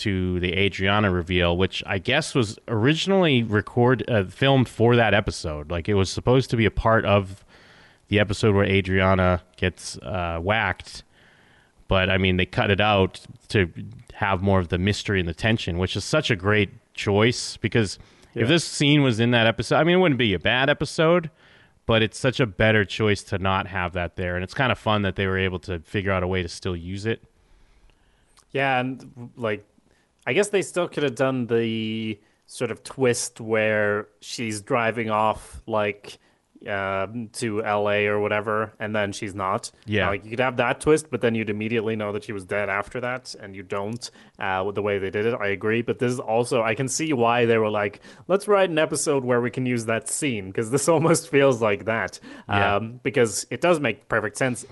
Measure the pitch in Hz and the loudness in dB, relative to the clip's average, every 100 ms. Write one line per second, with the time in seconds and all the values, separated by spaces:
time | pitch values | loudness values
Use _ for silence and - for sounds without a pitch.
0 | 107 95 92 90 87 95 101 - 95 104 | -4 -2 0 -2 -2 0 0 0 0 2
1 | 104 90 85 90 87 87 92 - - 101 | 2 0 0 2 2 2 0 -2 -6 -6
2 | 101 135 - 143 107 - - 113 120 160 | -2 -2 0 -2 -2 -4 -6 0 2 2
3 | 185 196 170 127 113 104 - - 120 127 | 2 2 4 2 2 0 0 2 2 2
4 | - 113 92 - 139 139 120 - 113 120 | 0 0 -2 0 4 4 2 2 4 6
5 | 113 101 98 - 87 76 76 85 82 101 | 4 4 0 -4 -6 -8 -6 -6 0 0
6 | 95 - - 131 127 117 104 - 113 113 | 0 -2 2 2 2 2 2 2 2 2
7 | - 101 95 95 _ - - - - _ | 4 2 2 -10 _ -20 -20 -20 -20 _
8 | - 104 101 101 113 101 101 98 92 95 | -2 0 2 2 2 4 4 2 2 2
9 | 95 95 90 90 - - 92 - - - | 4 4 4 2 -2 -4 -4 -4 -14 -14
10 | 64 92 85 82 90 110 101 90 - - | -8 -6 -4 -4 -2 0 0 -4 -10 -20
11 | - _ _ _ _ _ _ _ - 95 | -20 _ _ _ _ _ _ _ -2 0
12 | 92 95 95 90 90 - 107 98 104 101 | 2 2 2 2 0 0 0 2 4 4
13 | 92 - - - - 110 87 - 104 - | 2 -2 -20 -20 -4 0 0 -4 -16 -16
14 | - - 104 95 98 95 85 90 95 101 | -18 -6 -2 0 2 2 2 0 0 -2
15 | - 98 85 82 113 113 - 87 95 104 | -2 -2 -2 -2 0 0 -2 -2 -2 -4
16 | - 156 147 104 95 104 98 - _ - | -2 -2 0 -2 2 2 0 -4 _ -8
17 | - 101 117 - - - 117 120 98 - | 0 2 2 0 -6 -6 -2 0 0 -2
18 | - _ - 117 117 165 - - 143 147 | -18 _ -14 -4 2 2 0 0 4 4
19 | 135 110 117 120 113 113 - 139 160 180 | 4 2 4 4 4 2 0 2 4 4
20 | 180 123 117 87 - 120 139 143 156 - | 4 2 2 2 0 2 2 0 -2 0
21 | 160 175 160 _ _ - _ _ - 110 | 2 2 0 _ _ -20 _ _ 0 2
22 | 110 - 135 - 123 92 110 110 98 - | 2 0 -2 0 -2 2 4 4 2 0
23 | 110 101 - 98 95 95 98 95 90 90 | 0 0 -2 -4 0 0 -2 -4 -4 -4
24 | 85 - 90 87 90 - 127 107 - 107 | -6 -6 -6 -4 -6 -2 -2 0 0 0
25 | 98 90 98 95 95 90 - 87 - 107 | 0 -2 -2 0 -2 -4 -8 -10 -6 -4
26 | 98 95 90 95 85 - 98 87 85 98 | -2 0 0 -2 -4 -8 -8 -8 -8 -8
27 | 107 113 _ _ _ _ _ _ _ _ | -6 -6 _ _ _ _ _ _ _ _
28 | _ _ _ _ _ 135 139 127 127 131 | _ _ _ _ _ -4 0 0 -2 -8
29 | - - 120 - 117 104 - _ _ _ | -14 -18 -18 -8 -6 -6 -10 _ _ _
30 | _ _ - 139 202 196 165 - 175 - | _ _ -4 0 0 0 -2 -4 -4 -2
31 | 143 120 135 131 117 117 117 113 110 110 | -2 0 0 0 0 0 0 -2 -4 -4
32 | 110 104 _ _ _ - 120 110 - - | -6 -8 _ _ _ -6 -6 -6 -10 0
33 | 127 117 - - 113 110 107 107 104 104 | 2 2 -2 -8 -2 0 2 2 2 0
34 | 104 _ - - 113 107 98 131 113 110 | -4 _ -14 -8 -6 -6 -2 0 0 -2
35 | 110 107 107 104 - - - 110 104 - | -2 2 2 0 -8 -18 -6 -2 -2 -4
36 | - - _ _ _ - - 101 98 98 | -12 -20 _ _ _ -20 -8 -6 -2 -4
37 | 98 117 110 - 117 104 113 104 104 104 | -4 -8 -10 -8 -6 -4 -2 0 2 2
38 | 104 104 104 104 104 107 107 - 107 107 | 2 0 0 -2 -2 -2 -4 -6 -6 -2
39 | 101 101 107 95 95 107 - _ - 104 | -2 -4 -10 -6 -4 -4 -6 _ -4 -2
40 | 92 101 107 113 127 123 120 139 - 156 | 0 -2 -6 -2 -2 0 -2 0 2 2
41 | - 117 120 113 107 104 107 117 110 110 | 2 -2 0 0 -2 -4 -2 -2 -2 -4
42 | 104 104 - 101 90 104 101 98 101 127 | -4 -6 -8 -12 -6 -4 -2 -2 -4 -6
43 | 123 127 - - 101 95 92 101 101 117 | -6 -6 -10 -16 -16 -14 -8 -6 -6 -8
44 | - - - - 101 95 98 101 101 101 | -12 -18 -20 -8 -4 -2 -2 -2 -2 -2
45 | 95 101 110 113 101 98 107 113 113 110 | -2 -2 -2 -2 -2 -2 -2 -2 -2 -2
46 | 123 123 123 113 120 127 110 110 131 - | -2 -2 -2 0 0 0 0 0 -2 -4
47 | 160 135 117 120 117 113 107 107 104 - | -2 2 2 4 4 4 2 0 -4 -6
48 | - - - 190 202 202 190 156 156 147 | -20 -14 -2 -2 2 2 4 2 0 0
49 | 160 139 123 123 120 135 127 123 113 113 | 0 0 2 0 0 -2 -2 -2 -2 -4
50 | - - 151 110 95 95 113 143 - 165 | -2 -4 -4 -4 -6 -6 -2 0 2 2
51 | 160 160 - 143 139 120 110 101 101 113 | 4 2 2 4 4 4 2 0 -2 -2
52 | 92 - - - - 101 101 101 110 123 | -4 -8 -20 -18 -2 0 2 0 -2 -6
53 | - 120 117 98 - 120 170 165 131 104 | -4 2 2 0 -8 -2 2 2 0 -4
54 | - 113 107 - 135 120 - | -2 -2 -2 -2 -2 -2 -6